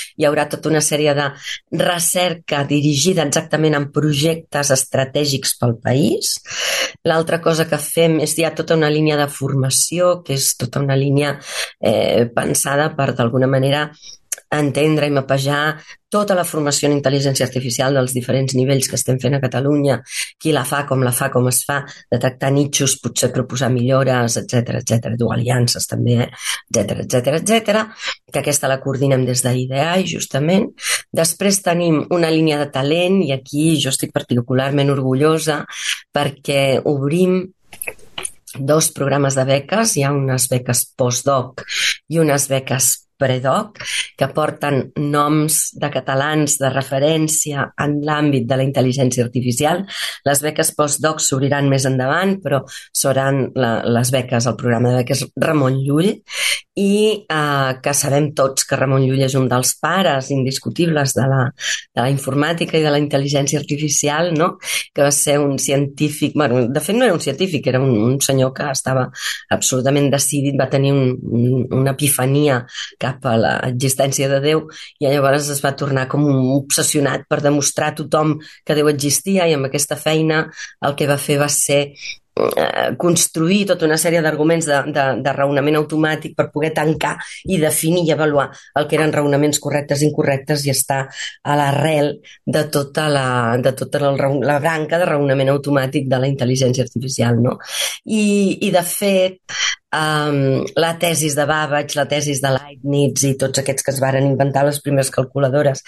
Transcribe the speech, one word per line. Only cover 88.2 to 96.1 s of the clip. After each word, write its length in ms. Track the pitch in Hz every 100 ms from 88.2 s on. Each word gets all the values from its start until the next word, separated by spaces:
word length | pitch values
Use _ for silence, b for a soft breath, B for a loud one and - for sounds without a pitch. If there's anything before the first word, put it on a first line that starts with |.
| 156 143 131 B B 147
el 80 | 151
que 80 | 151
eren 160 | 156
raonaments 480 | 151 147 139 147 147
correctes 400 | 147 147 143 139
i 80 | 151
incorrectes 560 | 151 143 135 - 147 139
i 80 |
estar 300 | 131 - 135 131
a 500 | - - - 139 147
l'arrel 600 | 143 135 151 156 147 147 B B
de 220 | - 156 151
tota 320 | 147 143 - 156
la, 160 | 147 131 123 117 123
de 140 | 123 -
tota 240 | 127 -
la 100 | 143 139
raon-, 240 | 139 143
la 160 | 123 147
branca 400 | 156 160 156 165
de 80 | 180
raonament 480 | 151 143 135 135
automàtic 560 | 143 143 143 131 147 131